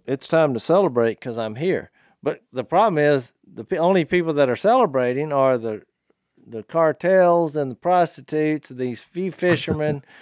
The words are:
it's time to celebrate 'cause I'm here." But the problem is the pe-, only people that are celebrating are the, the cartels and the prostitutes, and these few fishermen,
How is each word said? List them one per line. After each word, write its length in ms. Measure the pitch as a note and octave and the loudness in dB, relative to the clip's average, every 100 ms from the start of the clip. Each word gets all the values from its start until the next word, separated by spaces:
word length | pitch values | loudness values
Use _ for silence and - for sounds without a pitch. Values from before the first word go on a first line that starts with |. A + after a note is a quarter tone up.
| - | -6
it's 220 | C3+ - | -8 -2
time 240 | E3 D#3 | 2 2
to 60 | A#2 | 0
celebrate 580 | - F3 F#3+ A#2+ A#2 G#2+ | 0 2 2 2 0 -2
'cause 180 | B2+ A2+ | -8 -8
I'm 180 | A2 A2 | -8 -6
here." 360 | F3 D3 E2+ _ _ _ | -4 -4 -6 _ _ _
But 160 | - - _ | -8 -8 _
the 100 | B2 | -10
problem 340 | A#2+ E3+ A3 D#3 | -2 0 2 2
is 360 | D3 C#3 B2 - _ | 2 2 -2 -14 _
the 200 | - - | -18 -6
pe-, 120 | F3+ | 0
only 280 | E3+ F#3+ D#3 | 2 2 2
people 260 | F3+ E3 D3 | 0 0 2
that 140 | C3+ | 2
are 60 | A#2 | 2
celebrating 800 | G3+ B3+ G#3+ C3 B2 B2+ D3+ | 2 2 2 2 0 -2 -2
are 240 | C#3 C3+ B2+ | 0 2 2
the, 240 | A2+ G#2+ - _ _ _ _ _ - | -2 -8 -12 _ _ _ _ _ -16
the 160 | A2+ | -14
cartels 920 | - E3 D#3+ C#3+ F3 F#3+ F3+ E3+ E3 D3 | -6 0 0 0 2 4 4 4 0 -2
and 120 | C3+ | -6
the 60 | A#2 | -4
prostitutes, 960 | E3+ F3+ E3 - C3+ D#3 D#3 D#3 - | 0 2 2 -2 -6 -2 0 -2 -6
and 80 | B2+ | -8
these 220 | B2+ A#2 | -6 -6
few 320 | - E3+ F#3+ | -10 -8 -8
fishermen, 720 | - F3+ E3 - D3+ D3+ D3 - - | -2 0 0 -2 -4 -2 -4 -8 -20